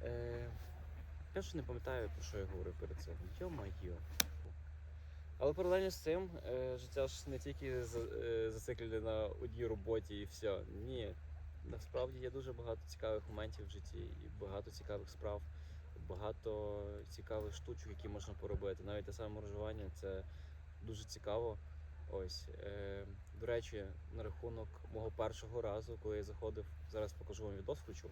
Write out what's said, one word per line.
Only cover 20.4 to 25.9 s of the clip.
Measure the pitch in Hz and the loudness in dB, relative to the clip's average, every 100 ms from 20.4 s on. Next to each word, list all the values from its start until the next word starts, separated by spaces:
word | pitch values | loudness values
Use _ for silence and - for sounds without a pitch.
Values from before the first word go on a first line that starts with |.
| - - - - | -8 -8 -10 -8
дуже | 107 107 110 | -4 -4 -4
цікаво. | - - 104 117 104 - - - - - | -4 2 4 4 0 -4 -8 -8 -6 -2
Ось, | 98 92 - - | 0 0 -2 -6
е, | - 101 101 98 98 98 - - - | -6 -4 -2 -2 -2 -4 -6 -8 -4
до | 110 | 4
речі, | 120 117 107 98 95 - | 4 4 -2 -2 -4 -6
на | 113 | -2
рахунок | 107 - 117 113 110 - - | -2 -2 -2 -2 -4 -6 -4
мого | 110 113 | -2 -2
першого | - 110 110 113 117 | 4 4 4 0 2
разу, | 113 104 110 | 4 2 0